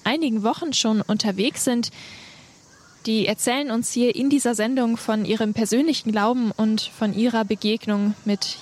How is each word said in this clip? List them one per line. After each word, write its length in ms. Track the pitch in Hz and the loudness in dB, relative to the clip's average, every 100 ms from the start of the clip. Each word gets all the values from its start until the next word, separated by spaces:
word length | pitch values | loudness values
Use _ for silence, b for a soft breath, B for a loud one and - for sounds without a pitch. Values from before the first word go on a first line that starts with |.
einigen 380 | - 285 311 220 | -2 0 0 0
Wochen 320 | 208 269 339 | 0 -2 -2
schon 280 | 254 226 214 | 0 2 0
unterwegs 600 | - 214 214 190 233 - | 0 0 0 0 -2 -2
sind, 280 | - 240 233 B B B B B B B - - - - - | 0 0 -2 B B B B B B B -20 -20 -20 -10 -2
die 220 | 220 196 | 0 0
erzählen 420 | 214 - 254 285 | 0 0 0 -2
uns 220 | 226 240 | -2 -2
hier 240 | - 240 - | 0 2 2
in 160 | 277 | 2
dieser 240 | 285 247 220 | 2 2 0
Sendung 420 | 220 262 233 226 | 0 0 0 0
von 260 | - 214 | 0 0
ihrem 300 | 208 220 214 | 0 0 0
persönlichen 580 | 214 220 233 320 294 - | 0 2 2 2 2 0
Glauben 400 | 214 208 247 226 | 2 2 2 0
und 300 | - 220 220 | 2 2 2
von 320 | - - 214 | -2 -2 -2
ihrer 320 | 196 233 233 214 | 2 2 2 0
Begegnung 720 | 214 208 226 - 208 208 208 214 | 0 0 0 0 0 0 0 -2
mit 320 | 202 - - | -2 -4 -8